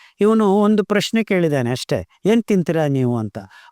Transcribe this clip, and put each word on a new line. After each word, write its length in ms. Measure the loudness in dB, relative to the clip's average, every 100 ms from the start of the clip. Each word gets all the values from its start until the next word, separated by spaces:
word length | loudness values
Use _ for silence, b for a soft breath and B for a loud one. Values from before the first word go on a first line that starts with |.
| b 0
ಇವನು 340 | 2 4 2 2
ಒಂದು 280 | 2 2
ಪ್ರಶ್ನೆ 400 | 0 -2 0 -2
ಕೇಳಿದಾನೆ 480 | 0 0 0 0 -2
ಅಷ್ಟೇ, 360 | -4 -4 -6 -6 _ 0
"ಏನ್ 180 | 0
ತಿಂತೀರಾ 440 | 2 0 0 -2 0
ನೀವು?" 300 | 0 0 -2
ಅಂತ. 200 | -6 -10 -18 B B